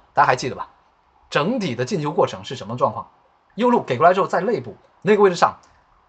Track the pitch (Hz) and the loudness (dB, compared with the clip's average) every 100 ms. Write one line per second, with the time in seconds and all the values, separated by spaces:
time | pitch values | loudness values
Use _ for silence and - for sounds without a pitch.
0 | _ - 143 131 135 95 - _ _ _ | _ 2 2 2 -2 -8 -12 _ _ _
1 | _ _ - 156 160 262 185 117 123 202 | _ _ -4 -2 0 -2 -4 -4 -4 -4
2 | 147 170 139 98 95 - 98 123 135 110 | -4 0 -2 -2 -14 -14 -10 -2 -2 -2
3 | - _ _ _ _ - 247 233 - 123 | -14 _ _ _ _ -2 0 0 0 2
4 | 165 185 160 185 190 190 113 92 _ _ | 4 4 0 -2 -2 -4 -6 -16 _ _
5 | 165 208 202 170 143 - _ _ _ _ | 2 4 4 4 0 0 _ _ _ _